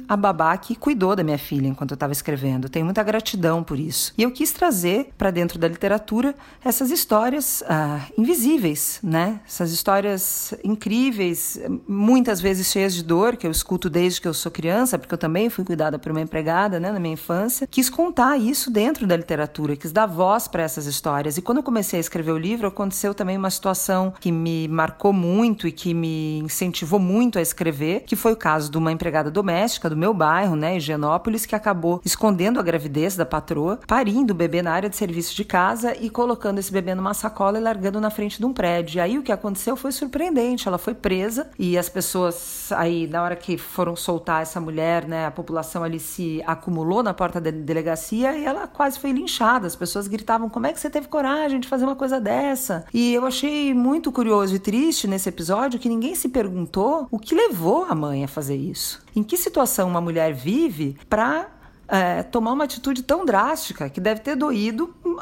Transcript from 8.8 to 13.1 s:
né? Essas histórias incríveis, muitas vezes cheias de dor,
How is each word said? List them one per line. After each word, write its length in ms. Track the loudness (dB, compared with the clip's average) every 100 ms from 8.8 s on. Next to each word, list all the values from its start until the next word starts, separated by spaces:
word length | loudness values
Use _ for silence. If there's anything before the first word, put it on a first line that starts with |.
| -4 -4
né? 360 | 0 2 2 -2 -10
Essas 260 | -4 -2
histórias 800 | 0 2 2 2 -2 -2 -4 -6 -4
incríveis, 960 | -2 -2 0 2 2 2 0 0 -4 -6 -6 -6 -4
muitas 540 | 2 6 6 6 2
vezes 260 | 2 0 0
cheias 260 | 2 0
de 100 | 0
dor, 320 | 0